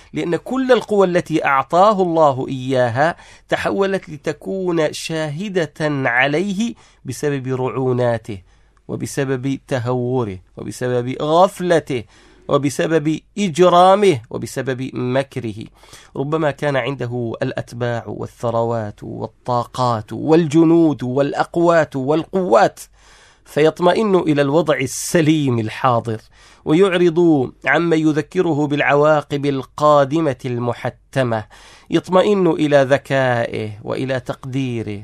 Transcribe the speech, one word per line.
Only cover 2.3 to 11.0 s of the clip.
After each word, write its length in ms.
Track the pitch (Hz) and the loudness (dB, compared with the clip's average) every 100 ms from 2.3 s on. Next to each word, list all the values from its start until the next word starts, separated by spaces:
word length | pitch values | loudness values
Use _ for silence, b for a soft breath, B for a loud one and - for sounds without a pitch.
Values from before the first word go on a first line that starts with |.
| 127 - | 2 -6
إياها 680 | 131 127 127 123 117 160 - B B _ | -6 -2 0 0 2 0 -2 B B _
تحولت 600 | 160 180 196 196 190 - | -4 -2 -2 -2 -2 -8
لتكون 840 | 151 165 - - 190 185 170 151 | -8 -8 -8 -8 -4 -2 0 -2
شاهدة 840 | - - 160 156 147 214 185 151 - 156 139 131 | -4 -8 -6 -6 -8 -4 -4 -4 -4 -4 -2 0
عليه 680 | 120 135 156 202 190 233 - b b | 0 0 0 -2 -4 -4 -8 b b
بسبب 440 | 131 117 147 143 127 | -14 -6 -4 -4 -4
رعوناته، 880 | 127 127 107 127 123 123 113 - 98 _ _ _ _ - | -4 -4 -2 -2 0 0 -2 -6 -14 _ _ _ _ -12
وبسبب 720 | 110 113 - 135 135 135 135 - | -10 -6 -4 -4 -2 -4 -6 -4
تهوره، 680 | 135 120 127 123 131 110 90 _ - | -4 -2 -2 -2 -2 -4 -8 _ -14
وبسبب 600 | 117 - 127 123 | -14 -6 -2 -2